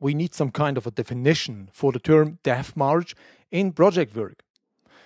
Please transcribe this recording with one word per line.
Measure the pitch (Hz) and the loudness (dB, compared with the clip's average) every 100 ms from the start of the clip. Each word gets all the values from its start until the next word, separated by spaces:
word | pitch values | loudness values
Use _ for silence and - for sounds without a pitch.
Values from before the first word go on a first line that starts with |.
we | 139 | -2
need | 151 175 | -2 -2
some | - 139 | -2 -4
kind | - 147 139 | -2 -2 -2
of | 123 | -6
a | |
definition | 110 113 123 135 156 - 104 98 | -6 -6 -2 0 0 -2 -12 -16
for | - 135 | -2 -2
the | 127 | 0
term | - 156 151 170 | 4 4 4 -2
Death | 139 123 139 156 | -2 -2 -4 -2
March | 139 165 170 - - _ _ | 0 0 -2 -12 -20 _ _
in | 175 190 | -4 -2
project | 156 190 175 127 113 | 4 4 4 -2 -4
work. | 104 - _ _ _ _ _ - | -8 -12 _ _ _ _ _ -20